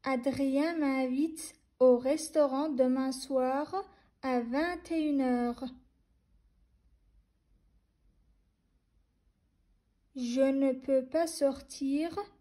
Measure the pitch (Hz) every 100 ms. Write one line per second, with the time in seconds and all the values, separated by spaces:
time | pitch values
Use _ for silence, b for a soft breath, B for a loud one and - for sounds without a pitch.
0 | 277 262 269 254 269 269 320 330 285 262
1 | 254 262 320 311 - - _ _ 254 247
2 | 254 311 - 311 285 262 311 262 254 262
3 | 262 262 - 262 254 269 302 381 403 b
4 | b _ 269 247 233 269 339 349 - 330
5 | 302 277 254 247 240 240 254 - _ _
6 | _ _ _ _ _ _ _ _ _ _
7 | _ _ _ _ _ _ _ _ _ _
8 | _ _ _ _ _ _ _ _ _ _
9 | _ _ _ _ _ _ _ _ _ _
10 | _ 269 240 254 269 269 269 254 - 269
11 | 254 311 330 - 277 269 - - 269 285
12 | 330 359 415 _